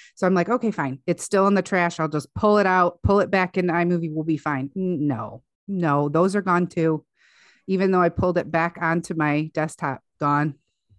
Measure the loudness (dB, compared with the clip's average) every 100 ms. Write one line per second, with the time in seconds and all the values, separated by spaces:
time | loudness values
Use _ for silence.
0 | -20 -4 0 2 2 0 -2 -4 -4 -4
1 | -4 -4 -2 2 4 2 2 0 0 0
2 | -2 -4 -6 -2 2 4 4 4 2 2
3 | 2 2 2 0 0 0 0 0 2 0
4 | -2 -4 -2 -2 -2 -4 -4 -4 -4 -2
5 | -2 -2 -6 -14 _ _ -8 -4 0 0
6 | 2 2 2 0 0 0 0 0 0 -2
7 | -6 _ _ _ _ _ -4 0 2 2
8 | 2 2 0 0 -2 -2 -2 -2 -2 -2
9 | -2 -2 0 0 -2 -4 -6 -4 -8 -8
10 | _ -6 0 0 0 -4 _ _ _